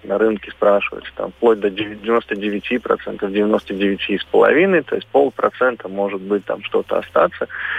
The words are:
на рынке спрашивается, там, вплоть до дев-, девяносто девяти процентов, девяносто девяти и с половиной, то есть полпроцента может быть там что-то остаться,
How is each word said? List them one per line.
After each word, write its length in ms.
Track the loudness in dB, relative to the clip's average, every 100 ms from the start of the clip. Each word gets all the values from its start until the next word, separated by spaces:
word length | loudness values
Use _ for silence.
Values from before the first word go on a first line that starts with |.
на 140 | -2 2
рынке 320 | 2 2 -6
спрашивается, 600 | 0 4 4 2 -6 -12 -10
там, 160 | -10
вплоть 280 | 0 2 4
до 100 | 2
дев-, 300 | -2 -6 -6
девяносто 360 | -2 -2 -2 -4
девяти 420 | -4 -4 -4 -4
процентов, 540 | 0 -2 -4 -6 -4
девяносто 420 | 0 2 2 -2
девяти 400 | -2 0 0 -2
и 40 | -4
с 60 |
половиной, 580 | 0 4 6 6 4 2
то 120 | 0
есть 140 | -4 0
полпроцента 800 | 2 2 0 -2 0 -2 -2 -6
может 320 | -4 -4 -4
быть 240 | -4 -4
там 180 | -2 -8
что-то 360 | -4 -4 -2 -4
остаться, 500 | -2 0 0 -2 -10 -8 -8